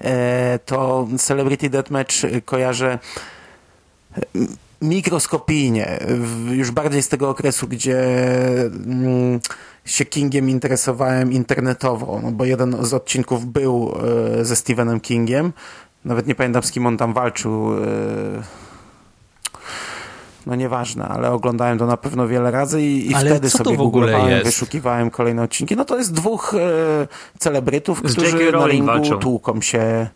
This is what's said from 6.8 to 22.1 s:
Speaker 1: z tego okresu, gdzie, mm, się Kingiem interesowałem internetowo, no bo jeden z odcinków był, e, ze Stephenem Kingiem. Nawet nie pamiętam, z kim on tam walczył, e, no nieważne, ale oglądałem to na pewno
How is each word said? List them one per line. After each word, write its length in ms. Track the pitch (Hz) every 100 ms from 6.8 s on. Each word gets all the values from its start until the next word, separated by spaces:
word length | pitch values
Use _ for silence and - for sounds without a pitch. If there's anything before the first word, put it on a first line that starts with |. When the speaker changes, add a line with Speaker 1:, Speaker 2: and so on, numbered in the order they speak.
| 151 143
Speaker 1:
z 80 | 135
tego 200 | 135 139
okresu, 380 | 127 139 - 120
gdzie, 320 | 120 131 127 127 127 127 127 127 127
mm, 760 | 120 - 104 127 127 123 123 120 - - - - -
się 200 | - 143
Kingiem 440 | 147 143 139 131
interesowałem 840 | 131 131 127 - 120 131 127 127
internetowo, 880 | 127 117 135 127 123 131 113 - 104
no 80 | 117
bo 140 | 110 127
jeden 400 | 123 127 117 120
z 80 |
odcinków 520 | 127 - 131 123 120 120
był, 480 | 139 135 123 113 - 120 117 113 113
e, 60 | 117
ze 100 | 113
Stephenem 440 | - 120 117 113
Kingiem. 540 | - 117 117 135 175 - - - - _ -
Nawet 220 | 117 131
nie 80 | 123
pamiętam, 280 | 127 120
z 80 | -
kim 140 | 127 120
on 120 | 113
tam 160 | 117
walczył, 600 | 113 123 - 110 110 110 107
e, 60 | 107 107 107 107 104 107 110 - - - - - - _ _ _ - - - - - - - - - - -
no 100 | 123
nieważne, 500 | 127 123 120 120 -
ale 240 | - 120
oglądałem 460 | 120 123 120 123 113
to 80 | 120
na 120 | 120
pewno 300 | 139